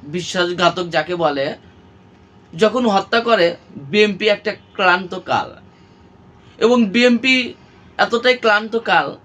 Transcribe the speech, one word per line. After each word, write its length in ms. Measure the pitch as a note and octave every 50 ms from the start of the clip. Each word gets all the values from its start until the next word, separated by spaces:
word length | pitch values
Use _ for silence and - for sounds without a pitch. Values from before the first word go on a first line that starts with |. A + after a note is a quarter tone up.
| -
বিশ্বাসঘাতক 840 | D3 D3+ F3+ E3+ - - F#3+ F3 F3 F3+ E3+ F#3 E3+ E3 F3+ F3+ F3
যাকে 280 | D#3+ D#3+ D#3 E3+ F3+
বলে, 400 | F3 E3+ D3+ C#3+ C#3 C3+ D3 A3 - - - - - - - - - _ - _ _ - _ _ - _ _ -
যখন 300 | E3 G#3+ G#3+ G3+ B3+ B3
হত্যা 340 | A3+ G3 G3 F#3+ - - A#3
করে 360 | A3+ A#3 A3+ G#3 E3+ E3+ E3+ - - _ -
বিএমপি 520 | - C#3+ C#3 D3+ G#3 G#3+ G#3+ G3+ F3 G#3 G#3+
একটা 280 | G#3 G3+ - A3 G3 - - - -
ক্লান্ত 440 | - G3+ F#3 F3 F#3 G3 F3 F#3+ F#3 -
কাল। 300 | - B2+ G#2+ F2+ A#1+ - - - - - _ - - - _ - - _ - - - - - - - - -
এবং 260 | - A3+ B3 B3 A#3
বিএমপি 720 | G3+ F3+ A#3 A#3+ B3 B3 A#3 A#3+ C4 C4 B3+ B3 - - - - - - - - - - -
এতটাই 380 | - G3+ A#3 A#3 A3+ B3 B3+
ক্লান্ত 400 | B3 - A3+ G#3 G#3 A3 A3+ A3+
কাল 400 | A3+ A3+ - F#3+ E3 D3 C#3 - - _